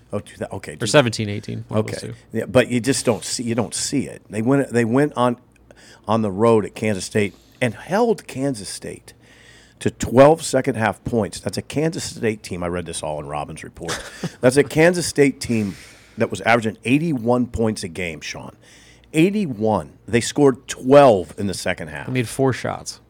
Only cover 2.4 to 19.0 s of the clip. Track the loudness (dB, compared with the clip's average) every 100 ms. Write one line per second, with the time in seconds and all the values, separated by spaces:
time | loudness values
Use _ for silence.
2.4 | 0 2 2 0 0 -2 0 -2 -4 -6
3.4 | -4 -2 -2 -4 -4 -4 -4 -10 _ -4
4.4 | 0 2 2 0 2 2 0 2 0 0
5.4 | _ _ _ -20 -20 -16 -2 0 0 2
6.4 | 4 4 2 -4 -2 -2 -2 -2 -2 -4
7.4 | _ -4 -4 -4 -4 0 0 -2 -6 -6
8.4 | -6 -6 -10 -12 -12 -14 -18 -20 _ -20
9.4 | -20 -20 _ _ -4 -4 0 8 8 8
10.4 | 2 -2 0 0 0 -2 -2 -2 -2 -4
11.4 | -8 -8 -8 -4 -2 -4 -10 -4 -4 -4
12.4 | -8 -6 -4 -4 -6 -8 -8 -8 -8 -8
13.4 | -8 -12 -16 -14 -10 -10 -12 -10 -12 2
14.4 | 2 4 0 4 4 4 -4 2 2 0
15.4 | -4 -2 -2 -6 -18 -20 -20 -4 -4 -2
16.4 | 2 2 2 -6 0 0 0 -2 0 0
17.4 | 0 -2 -2 -2 -8 -8 -8 -8 -12 -12
18.4 | -14 -18 -20 -20 -20 -20